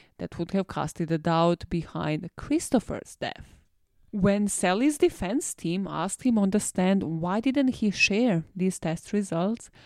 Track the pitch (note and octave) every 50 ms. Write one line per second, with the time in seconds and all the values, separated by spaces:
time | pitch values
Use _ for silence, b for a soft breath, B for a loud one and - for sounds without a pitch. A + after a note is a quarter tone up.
0 | b b b - F3+ - - - E3+ F3 - G3 F#3 F#3 - - - D#3+ - -
1 | F3 D#3 E3 D#3 D#3 F3 E3 E3 E3 E3+ F3 - - - - E3+ D#3 - - D#3
2 | D3+ D3+ D3+ D3+ - E3+ - - - - C#4+ E4 - - - A#3 - - - A2
3 | - - - - - - - - - - - - _ _ _ _ _ _ _ _
4 | _ _ - G#3 F3+ G3+ G3 G#3 G#3 G3+ - - - F3+ F#3 G3+ B3+ D4 D4 -
5 | - F4 - - G3+ F3+ G#3+ C#4+ F4+ - - - - E3 E3+ F#3+ G3 E3+ D3+ D3+
6 | D#3+ G3 - - - B3+ A#3 G#3+ G3+ F#3+ F#3 G#3 - - - - F#3 F#3 G3 G3
7 | - D3 E3 D#3+ D#3+ F3 F#3 A3 A3+ C4+ B3+ C#4+ C#4 C4 B3 - - G#3 F#3 -
8 | G3 - G3 G#3 B3 B3+ F#3+ E3 D#3+ - - F#3 F3+ F#3+ F3+ - - E3+ D#3+ E3
9 | - - - G3+ G#3 F#3+ E3 E3 F3 G3 A3+ A#3 - - b b b